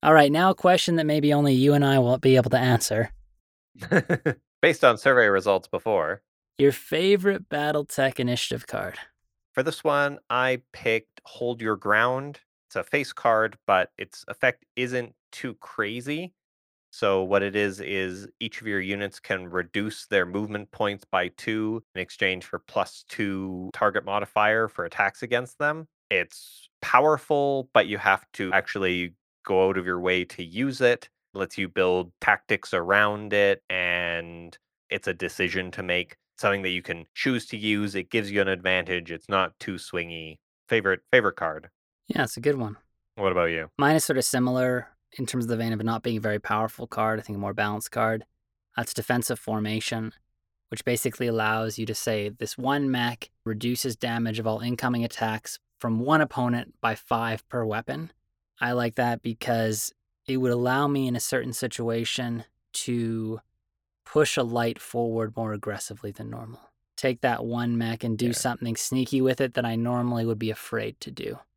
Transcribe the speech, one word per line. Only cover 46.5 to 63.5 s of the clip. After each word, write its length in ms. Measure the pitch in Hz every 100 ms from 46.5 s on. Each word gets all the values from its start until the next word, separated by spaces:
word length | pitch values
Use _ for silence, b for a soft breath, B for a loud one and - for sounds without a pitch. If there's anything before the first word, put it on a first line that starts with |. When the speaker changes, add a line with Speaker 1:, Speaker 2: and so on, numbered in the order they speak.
| 107 110 - 120
Speaker 1:
card, 320 | - 110 110
I 40 |
think 140 | 104 101
a 40 |
more 120 | 101
balanced 380 | 101 104 107 -
card. 340 | - 110 113 - _ _ _ _ -
That's 180 | 117
Defensive 440 | - 110 123 113 120
Formation, 760 | - 110 107 110 - 113 110 - _ _ _ _ _
which 160 | 110 -
basically 400 | 120 131 - 120
allows 520 | 113 107 110 113 110
you 60 |
to 100 | 110
say, 360 | 110 - 110 104
"This 260 | 104 110 -
one 340 | 127 143 139
mech 400 | 127 120 117 - _
reduces 500 | - 107 117 123 135
damage 440 | 113 123 117 113 110
of 80 | 110
all 140 | 110
incoming 440 | 120 123 127 120
attacks 540 | 117 - 110 110 - - _ _
from 220 | 120 113
one 220 | 127 156
opponent 520 | 147 - 123 120 - -
by 140 | 117
five 520 | 107 - 113 113 110 -
per 160 | 127
weapon." 460 | 113 107 117 139 160 _ _ _ _ _
I 100 | 123
like 220 | 123 120
that 280 | 110 120 117
because 720 | 123 113 - 113 110 107 - _ _ _ -
it 100 | 131
would 140 | 127
allow 340 | 120 123 131 143
me 220 | 139 131
in 80 | 120
a 40 |
certain 320 | - 131 123
situation 920 | 117 127 - 117 117 113 - 120 117 - _ _
to 640 | - - 120 113 113 110 110 _